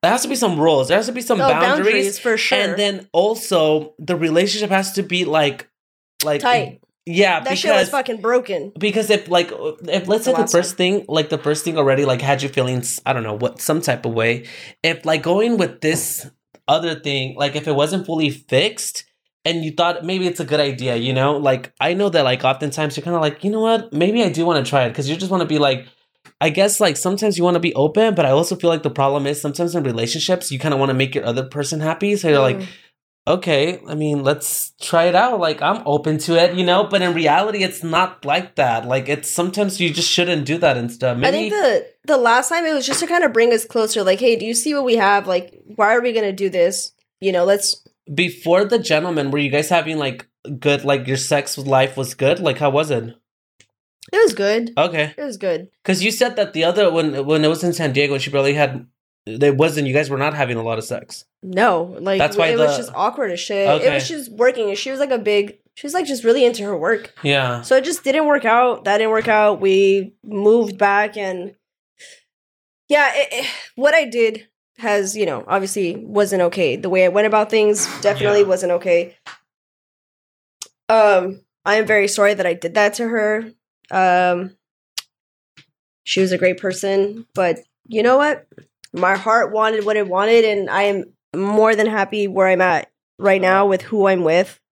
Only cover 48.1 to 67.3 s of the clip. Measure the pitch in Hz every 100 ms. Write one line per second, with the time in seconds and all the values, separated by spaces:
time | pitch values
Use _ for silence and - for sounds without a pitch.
48.1 | 143 175 - 160 180 202 233 - 156 180
49.1 | 160 139 147 143 143 151 175 156 156 139
50.1 | 127 - _ - 135 147 143 139 139 123
51.1 | 131 - 147 139 - 139 131 131 131 127
52.1 | - 131 175 170 120 147 139 156 127 113
53.1 | - _ _ _ _ _ _ _ _ -
54.1 | 392 453 - 196 214 165 - 170 160 151
55.1 | - 285 196 196 165 185 _ - 190 202
56.1 | 220 240 233 202 160 160 180 196 165 156
57.1 | 135 139 156 151 165 175 165 156 131 143
58.1 | 139 139 139 139 143 143 135 - _ _
59.1 | _ - 110 143 135 160 151 143 135 143
60.1 | 139 143 151 127 117 113 110 110 117 -
61.1 | - _ _ 190 185 226 175 175 185 185
62.1 | 190 151 - 165 156 147 139 113 - 202
63.1 | 233 226 175 - 202 196 156 254 277 262
64.1 | 320 247 214 247 254 208 202 269 269 277
65.1 | 247 208 208 202 - _ - 294 339 294
66.1 | 262 226 254 247 - 202 185 165 220 -
67.1 | _ 143